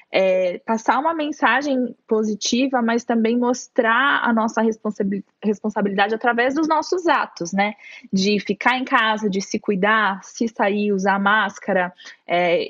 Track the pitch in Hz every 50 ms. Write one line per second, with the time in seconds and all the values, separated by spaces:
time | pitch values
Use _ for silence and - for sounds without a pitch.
0 | _ _ - - 190 190 185 185 185 180 175 - - - 226 220 - - 226 254
1 | 302 330 339 311 302 294 285 - 285 226 233 269 285 294 269 254 247 233 - _
2 | _ - 226 220 220 214 214 196 - - 240 240 269 262 269 247 226 226 233 240
3 | - - 233 226 220 220 240 247 240 240 247 247 - - - - 226 220 226 247
4 | 269 285 285 - - 240 233 220 214 226 - 226 220 226 220 - - 214 202 -
5 | 208 196 202 190 - _ _ _ - 214 202 - - 214 - 220 202 202 196 202
6 | 202 208 226 220 - 240 233 233 240 269 269 311 320 302 320 302 320 - 370 370
7 | 330 339 277 226 - - - - 170 170 190 196 202 208 - _ - - - -
8 | - - - 190 190 202 208 196 - - 202 - - 240 254 254 262 - 277 240
9 | 220 220 214 208 214 208 185 196 190 - - 220 - - 208 185 196 208 220 220
10 | 208 190 196 185 - - - - 240 226 - - 220 202 208 208 208 208 202 190
11 | 190 202 190 196 196 196 214 220 202 - - - - - 190 185 180 180 - _
12 | - - - _ _ - 170 175 180 175 170 160 - -